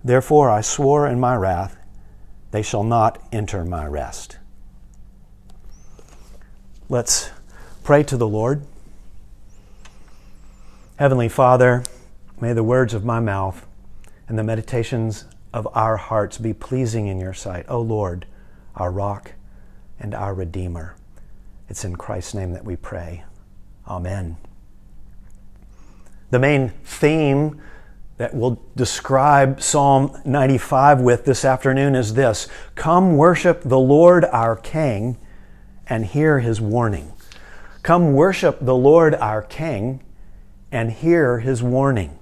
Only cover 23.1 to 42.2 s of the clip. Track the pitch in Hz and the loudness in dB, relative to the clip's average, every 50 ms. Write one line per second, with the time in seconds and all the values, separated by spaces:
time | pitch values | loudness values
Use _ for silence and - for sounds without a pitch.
23.1 | 85 82 - - - - - - - - - - - - - - 95 90 87 90 | -14 -14 -16 -18 -20 -20 -20 -20 -20 -20 -20 -20 -20 -20 -16 -12 -10 -8 -8 -6
24.1 | 95 101 92 80 82 80 - - - - - - - - - - - - - - | -6 -6 -8 -8 -10 -12 -16 -20 -20 -20 -20 -20 -20 -20 -20 -20 -20 -20 -20 -18
25.1 | - - - - - - - - - - - - - - - - - - - - | -20 -20 -20 -20 -20 -20 -20 -20 -20 -20 -20 -20 -20 -20 -20 -20 -20 -20 -20 -20
26.1 | - - - - 123 123 131 143 147 139 131 113 - - - - - - - 147 | -20 -20 -8 -2 0 2 4 4 4 2 0 -2 -4 -10 -16 -16 -4 0 2 2
27.1 | 156 160 151 139 135 139 151 156 151 - - - - - - - - - - - | 2 4 2 2 2 2 0 -2 -4 -8 -18 -20 -20 -20 -20 -20 -20 -20 -20 -20
28.1 | - - 120 117 - 131 113 127 117 - - - - 123 123 - - - - - | -10 -8 -8 -6 -4 -2 0 0 -2 -4 -10 -14 -4 -4 -4 -4 -4 -8 -4 0
29.1 | 135 131 135 147 143 139 139 131 135 - - - - 147 139 139 139 135 135 135 | 2 4 6 6 6 6 6 4 0 -4 -4 0 2 2 4 4 4 4 2 0
30.1 | - - - 143 127 147 135 135 135 117 - - 147 131 135 143 147 131 127 123 | -4 -8 -4 -2 0 2 2 2 2 0 0 0 2 4 6 6 6 6 6 4
31.1 | 120 117 - 143 127 - - 135 131 127 - 135 131 135 139 143 135 127 120 107 | 2 2 2 0 0 2 2 0 0 2 0 0 2 2 2 2 2 2 0 0
32.1 | 110 127 135 117 107 - - - - - - - - - - 160 170 180 190 185 | 0 2 2 2 0 -2 -6 -12 -14 -18 -18 -16 -12 -6 0 2 4 4 4 4
33.1 | 165 139 156 175 175 - - 175 165 175 - 131 127 131 131 127 143 151 170 175 | 6 6 6 6 6 6 2 2 2 2 0 2 2 4 6 6 6 8 10 8
34.1 | 180 175 165 - - 117 113 113 113 110 - - - 156 156 135 110 98 107 127 | 8 8 4 4 2 0 2 0 0 -2 -6 -6 -4 -2 -2 -2 -2 -2 -4 -6
35.1 | 123 - - - - - - - - - - - - - - - 120 113 110 98 | -6 -8 -14 -20 -20 -20 -20 -20 -20 -20 -20 -20 -20 -20 -8 -6 -4 -4 -4 -4
36.1 | - 143 151 156 151 135 117 117 113 104 113 104 107 123 120 110 101 71 69 - | -2 0 2 4 2 2 2 0 -2 -2 -2 -2 0 0 0 0 -2 -4 -8 -14
37.1 | - - - - - - - - - - - - - - - - 165 180 175 156 | -16 -18 -18 -20 -20 -20 -20 -18 -18 -18 -18 -18 -20 -8 0 2 4 4 4 4
38.1 | 139 135 160 196 185 - 185 160 131 - 135 120 127 127 127 139 156 170 165 156 | 4 4 4 4 2 2 0 0 0 0 -2 0 2 4 6 6 6 8 6 4
39.1 | 147 - 120 107 107 107 107 - - - 156 165 135 98 104 127 135 135 - - | 2 0 -2 -2 -2 -4 -6 -8 -12 -8 -6 -6 -4 -4 -4 -6 -6 -8 -14 -20
40.1 | - - - - - - - - - - - - - 120 117 113 110 - 151 165 | -20 -20 -20 -20 -20 -20 -20 -20 -20 -20 -16 -8 -6 -4 -4 -4 -6 -2 2 2
41.1 | 170 170 147 123 123 117 113 131 131 113 120 123 123 131 139 139 131 107 90 73 | 4 4 4 2 2 0 0 -2 -2 -2 0 0 0 2 2 2 2 0 -2 -6
42.1 | - - | -10 -20